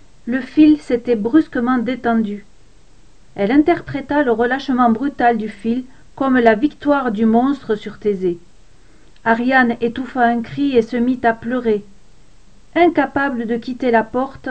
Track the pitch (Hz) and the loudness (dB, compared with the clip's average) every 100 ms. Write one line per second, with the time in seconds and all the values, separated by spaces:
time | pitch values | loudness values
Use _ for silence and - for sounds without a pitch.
0 | - - - 262 254 302 302 302 - 240 | -20 -16 -6 -6 -2 4 6 6 0 -4
1 | 240 233 220 311 302 262 240 254 226 254 | 0 -2 2 2 2 -2 -2 -2 -2 -4
2 | 233 226 208 202 - - - - - - | 0 0 -2 -6 -16 -20 -20 -20 -20 -20
3 | - - - - 202 285 302 339 - 277 | -20 -20 -14 -4 0 2 2 0 -4 -10
4 | 277 294 262 220 240 269 - 247 240 226 | -2 0 0 0 0 -2 -2 2 2 2
5 | 277 - 240 226 214 - 226 247 254 - | -2 0 0 0 -4 -8 -4 -4 -6 -18
6 | - - 269 254 233 214 294 - 285 285 | -16 -4 0 4 4 2 0 -2 0 0
7 | 254 202 226 226 262 285 - 214 208 - | 0 0 2 2 2 -2 -4 -6 -6 -6
8 | 208 190 180 170 - - - - - - | -4 -2 -2 -4 -10 -20 -20 -20 -20 -20
9 | - - 233 226 247 262 240 226 240 240 | -20 -8 -2 0 2 2 2 0 -4 -6
10 | 254 254 233 240 226 - 285 247 226 247 | -6 0 0 0 -6 -4 0 0 0 -2
11 | 240 254 233 226 226 254 233 208 - - | -2 0 -2 -2 -4 -4 -2 -2 -4 -20
12 | - - - - - - - 320 349 330 | -20 -20 -20 -20 -20 -20 -6 2 2 2
13 | 269 285 277 240 226 233 240 247 262 226 | -2 -2 -4 -4 -4 -6 -6 -4 0 0
14 | 220 247 262 - 262 | 0 -4 -6 -8 -12